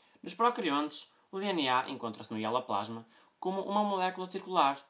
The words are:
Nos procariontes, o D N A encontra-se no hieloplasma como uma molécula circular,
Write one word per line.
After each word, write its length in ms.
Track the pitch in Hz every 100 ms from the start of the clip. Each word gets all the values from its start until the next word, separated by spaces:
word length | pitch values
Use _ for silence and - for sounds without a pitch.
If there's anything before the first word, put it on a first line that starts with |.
| _ _
Nos 120 | -
procariontes, 760 | - 233 240 175 143 151 - - _ _
o 80 | 190
D 60 | 202
N 220 | 170 131
A 200 | 127 131
encontra-se 440 | 127 117 107 113
no 60 | 110
hieloplasma 640 | 110 123 - 101 107 113 - - _ -
como 200 | 185 196
uma 200 | 190 208
molécula 440 | 208 196 185 185 180
circular, 540 | 196 180 180 139 139